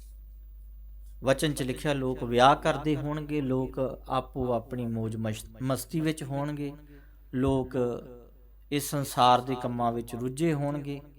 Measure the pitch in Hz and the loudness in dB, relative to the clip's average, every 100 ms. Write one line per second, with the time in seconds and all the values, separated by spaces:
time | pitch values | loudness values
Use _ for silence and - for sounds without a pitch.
0 | - - - - - - - - - - | -18 -18 -18 -18 -18 -18 -18 -18 -18 -18
1 | - - 127 135 160 135 131 127 156 139 | -18 -2 2 4 2 0 -2 -2 -2 0
2 | 131 127 120 120 131 151 160 143 151 139 | 0 -2 2 8 8 8 2 0 0 0
3 | 147 151 147 151 131 131 127 - 131 - | -2 -4 -2 -2 0 0 0 -2 -4 -4
4 | - 131 127 143 123 117 117 123 117 113 | -4 -4 -2 -4 0 -2 -2 -6 -4 -2
5 | 110 113 113 110 - - 131 131 - 165 | -4 -4 -4 -4 -10 -6 -2 -2 -4 -2
6 | 156 156 135 139 147 147 143 147 - 143 | -2 -2 -4 -4 -4 -6 -8 -10 -18 -20
7 | - - - 127 135 135 127 131 123 117 | -20 -20 -6 0 4 2 2 0 0 -2
8 | 127 120 - - - - - 143 139 147 | -10 -18 -20 -20 -20 -20 -4 -4 -2 -2
9 | 135 - 123 120 131 131 123 120 117 117 | 0 6 8 8 4 -2 -2 0 0 0
10 | 113 117 127 135 165 147 143 147 139 139 | -4 -4 -4 0 2 2 0 -4 -6 -10
11 | - | -12